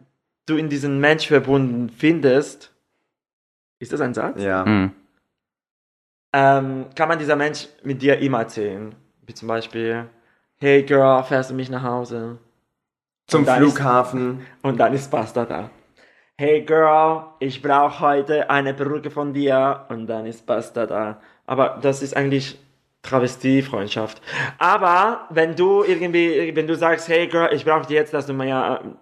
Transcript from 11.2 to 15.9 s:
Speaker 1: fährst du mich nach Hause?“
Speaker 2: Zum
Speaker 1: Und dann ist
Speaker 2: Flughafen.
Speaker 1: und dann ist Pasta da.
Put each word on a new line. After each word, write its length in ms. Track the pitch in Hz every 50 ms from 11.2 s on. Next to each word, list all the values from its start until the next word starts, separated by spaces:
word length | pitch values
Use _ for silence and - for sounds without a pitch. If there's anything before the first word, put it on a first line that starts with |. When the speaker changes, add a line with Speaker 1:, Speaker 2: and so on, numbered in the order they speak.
| 131
Speaker 1:
fährst 260 | - 143 131 127 127
du 40 | 131
mich 160 | 131 131 127
nach 120 | 131 127 131
Hause?“ 560 | 123 120 123 123 120 120 117 113 117 120 117 _ _ _ _ _ _ _ _ _ _ _ _ _ _ _ _ _
Speaker 2:
Zum 140 | - - 151
Speaker 1:
Und 60 | - 131
dann 140 | 127 135 147
ist 100 | 147 139
Speaker 2:
Flughafen. 720 | - 139 131 123 123 127 - 131 127 127 123 127 127 127 - - _ -
Speaker 1:
und 160 | 139 127 113
dann 140 | 113 120 135
ist 160 | 139 139 -
Pasta 340 | - 131 110 - - 123 117
da. 240 | - 76 80 104 113 - _ _ _